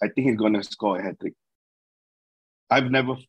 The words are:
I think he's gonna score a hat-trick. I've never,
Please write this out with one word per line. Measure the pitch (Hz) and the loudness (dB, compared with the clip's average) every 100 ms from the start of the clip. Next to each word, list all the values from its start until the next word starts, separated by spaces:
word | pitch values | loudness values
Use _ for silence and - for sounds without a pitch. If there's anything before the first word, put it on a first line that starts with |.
I | 104 | -4
think | - 131 | 0 0
he's | 110 | 2
gonna | 107 104 | 2 0
score | 98 - 104 92 | -2 -4 -2 -2
a | |
hat-trick. | 98 87 78 - _ _ _ _ _ _ _ _ _ _ _ _ - | -4 -8 -10 -12 _ _ _ _ _ _ _ _ _ _ _ _ 0
I've | 127 127 | 2 4
never, | 135 127 127 | 2 0 -4